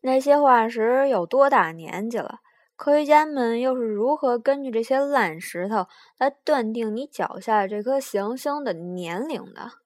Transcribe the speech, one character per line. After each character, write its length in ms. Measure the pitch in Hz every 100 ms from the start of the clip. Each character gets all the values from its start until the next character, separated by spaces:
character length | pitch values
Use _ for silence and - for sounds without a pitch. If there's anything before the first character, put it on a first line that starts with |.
那 180 | 262 262
些 180 | 277 285
化 300 | 285 240 226
石 400 | 233 226 254 277
有 160 | 220
多 240 | 170 254 277
大 240 | 262 165
年 380 | 165 160 170 220
纪 80 | 233
了？ 220 | 139 233 _ _ _
科 240 | - - 294
学 60 |
家 220 | 294 294 311
们 340 | 285 233 233
又 160 | 254 254
是 60 |
如 340 | 226 208 240 302
何 220 | 269 240
根 260 | 254 277
据 60 | 269
这 120 | 226
些 160 | 226 269
烂 400 | 285 277 185 160
石 300 | - 175 190
头 180 | 214 180 - _ _
来 140 | 269
断 420 | 277 - 285 220
定 240 | 233 220 214
你 100 | 294
脚 320 | - 180 -
下 220 | 196 214
的 80 | 190
这 140 | 208
颗 180 | 220 269
行 340 | 262 202 202
星 300 | 254 294 294
的 80 | 269
年 560 | 170 175 180 170 175 294
龄 240 | 254 -
的？ 200 | - 139 -